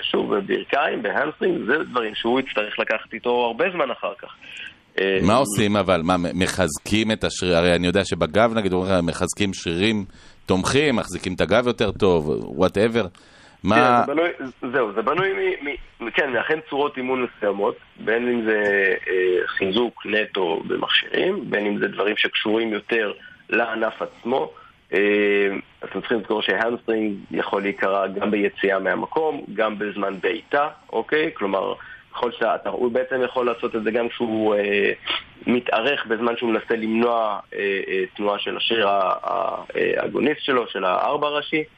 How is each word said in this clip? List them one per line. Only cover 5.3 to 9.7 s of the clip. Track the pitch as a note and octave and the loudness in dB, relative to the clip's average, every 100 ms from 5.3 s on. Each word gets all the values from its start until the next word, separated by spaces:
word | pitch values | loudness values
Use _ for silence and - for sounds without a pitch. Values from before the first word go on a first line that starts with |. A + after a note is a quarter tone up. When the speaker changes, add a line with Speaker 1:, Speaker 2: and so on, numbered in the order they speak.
| A#2 | 4
Speaker 2:
עושים | C3+ G2+ G#2 G#2 | 2 2 2 4
אבל? | F#2 F2+ | 4 2
מה, | D#2+ F2+ | 4 2
מ-, | F2 F2 | 2 0
מחזקים | F2+ - F2 D2 - G#2 A2 | 0 2 0 0 -2 0 2
את | A2 | 0
השריר? | F2 - F2+ E2+ | -2 -2 2 4
הרי | F2 F2 | 6 4
אני | F2 | 4
יודע | F#2+ F#2 | 2 2
שבגב, | F2 E2+ D#2+ A#2 A2+ | 0 0 4 4 4
נגיד, | G2 | 0
אומרים | F2+ F#2 | 0 2
לך, | F#2+ | 2
מחזקים | E2+ D#2 F2+ - G2+ | 2 0 -2 0 -2
שרירים | F#2+ - | -2 -4